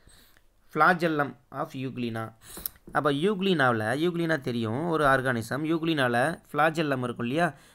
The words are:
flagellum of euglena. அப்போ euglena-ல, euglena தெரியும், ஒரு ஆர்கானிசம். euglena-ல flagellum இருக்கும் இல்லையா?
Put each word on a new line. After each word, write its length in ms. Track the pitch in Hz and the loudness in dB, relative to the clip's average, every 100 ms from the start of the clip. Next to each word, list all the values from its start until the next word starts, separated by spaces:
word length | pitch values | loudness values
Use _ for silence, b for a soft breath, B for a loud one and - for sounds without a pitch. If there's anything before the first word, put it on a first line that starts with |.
| b b b b b _ _ | b b b b b _ _
flagellum 640 | 156 160 175 170 151 139 - _ | 2 4 4 2 0 -2 -6 _
of 200 | 135 156 | -10 -10
euglena. 600 | 135 131 123 120 113 113 - B B B B - | -8 -8 -6 -6 -4 -8 -12 B B B B -6
அப்போ 200 | 147 143 | -2 0
euglena-ல, 840 | 143 190 196 196 170 127 113 107 139 | 2 0 0 0 2 4 2 0 0
euglena 400 | 170 170 165 156 | 0 0 -2 -2
தெரியும், 460 | 127 120 113 120 170 | -2 -4 -2 -2 -2
ஒரு 180 | 156 | 2
ஆர்கானிசம். 600 | 143 135 131 120 113 127 | 4 4 2 -2 -2 -4
euglena-ல 760 | 156 165 165 156 127 120 143 170 - | -2 -2 0 2 2 2 2 -2 -8
flagellum 460 | 147 160 160 151 131 | 0 0 2 -2 -2
இருக்கும் 280 | 123 - 120 | -2 -4 -2
இல்லையா? 280 | 147 170 - B | 0 0 -2 B